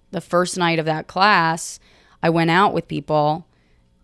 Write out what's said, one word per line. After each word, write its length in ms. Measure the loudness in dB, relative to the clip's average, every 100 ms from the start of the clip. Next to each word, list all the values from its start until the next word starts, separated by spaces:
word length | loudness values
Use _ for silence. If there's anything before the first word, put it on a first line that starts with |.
| _
the 100 | -12
first 360 | -4 -2 -2 -2
night 220 | 0 0
of 80 | 0
that 200 | -4 -6
class, 720 | 0 2 4 2 -2 -8 -16 _ _ _ _
I 80 | 0
went 200 | 2 2
out 220 | 2 2
with 160 | 0 -6
people, 580 | -10 -2 0 0 -2 -8 _ _ _ _ _